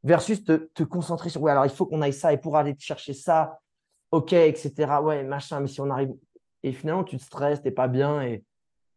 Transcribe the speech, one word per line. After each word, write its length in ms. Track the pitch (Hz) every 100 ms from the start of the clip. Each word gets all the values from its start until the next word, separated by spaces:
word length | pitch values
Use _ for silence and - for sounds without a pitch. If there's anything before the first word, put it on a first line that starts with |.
Versus 380 | 131 165 - 208
te, 260 | - 160 160
te 80 | -
concentrer 480 | 160 180 160 165 175
sur, « 100 | 151
Ouais, 100 | 151
alors 120 | 143
il 60 | 139
faut 160 | - 190
qu'on 160 | 156
aille 100 | 143
ça, 200 | 139 170
et 40 | 147
pour 200 | 160 151
aller 180 | 147 143
chercher 360 | - 151 -
ça, 480 | 135 - 160 156 - _ _ _ _ _
ok, 220 | 165 160
et 200 | 180 160 156
cetera, 440 | 143 139 147 143
ouais, 220 | 151 147
machin, 380 | 135 139 - 147
mais 80 | 139
si 120 | 139
on 100 | 139
arrive », 220 | 135 135 - _ _ _ _
et 80 | 135
finalement, 320 | 127 156 175
tu 120 | 185 131
te 60 |
stresses, 400 | - - 143 147
t'es 80 | 139
pas 160 | - 127
bien, 340 | 127 139 147
et 240 | 127 110 _ _ _ _ _